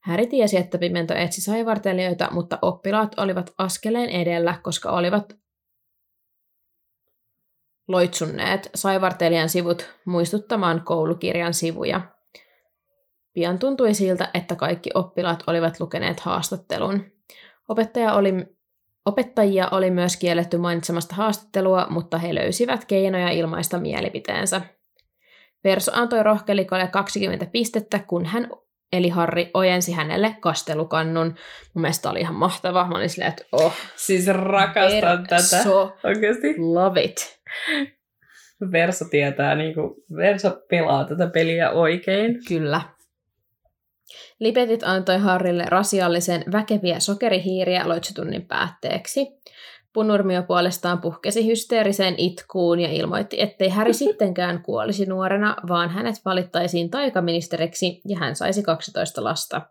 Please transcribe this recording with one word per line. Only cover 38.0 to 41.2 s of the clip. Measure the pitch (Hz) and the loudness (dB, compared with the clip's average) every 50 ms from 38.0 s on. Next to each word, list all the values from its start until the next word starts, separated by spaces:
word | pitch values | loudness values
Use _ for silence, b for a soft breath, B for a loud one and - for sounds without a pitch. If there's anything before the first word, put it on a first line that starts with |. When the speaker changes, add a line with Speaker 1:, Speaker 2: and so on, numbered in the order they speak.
| _ _ _ _ b b b b b b b _ 208 185 180 | _ _ _ _ b b b b b b b _ -6 0 2
Speaker 2:
Verso | 165 170 175 175 - 156 - | 2 2 2 2 -2 -4 0
tietää, | - 147 143 143 139 - 143 143 143 | 2 2 2 2 0 0 2 2 2
niinku, | 151 156 160 160 165 151 - - - _ _ 170 | 0 0 -2 -2 -2 -4 -4 -6 -10 _ _ -6
Verso | 156 170 196 202 190 190 196 185 - _ _ | 0 2 2 2 4 0 0 -2 -2 _ _
pelaa | - 175 160 156 143 139 180 | 0 2 2 2 2 2 0
tätä | - - 175 | -2 0 -2